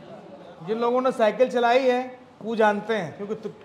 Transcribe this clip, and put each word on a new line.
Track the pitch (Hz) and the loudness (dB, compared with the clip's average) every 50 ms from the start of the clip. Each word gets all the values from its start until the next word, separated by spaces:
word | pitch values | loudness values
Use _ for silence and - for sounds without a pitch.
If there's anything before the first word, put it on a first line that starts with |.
| - - - - - - - - - - - - 160 | -20 -20 -20 -20 -18 -20 -20 -20 -20 -20 -20 -18 -8
जिन | 170 220 226 | -6 -4 -2
लोगों | 240 240 240 254 | 0 0 0 2
ने | 254 262 - | 0 0 0
साइकिल | - 226 214 208 214 254 247 | 2 2 2 4 2 2 2
चलाई | - 247 240 233 240 262 | 2 0 2 4 4 4
है | 269 254 247 247 254 262 254 - - - - - - | 4 2 0 0 -2 -6 -12 -16 -20 -20 -20 -14 -8
वो | 214 233 | -8 0
जानते | 208 220 214 208 202 - - 226 | 4 4 4 4 0 -2 -4 -4
हैं, | 214 175 147 127 | -4 -4 -6 -10
क्योंकि | - 202 202 220 | -12 -10 -10 -10
तो | - - 208 - - - | -10 -10 -14 -14 -14 -20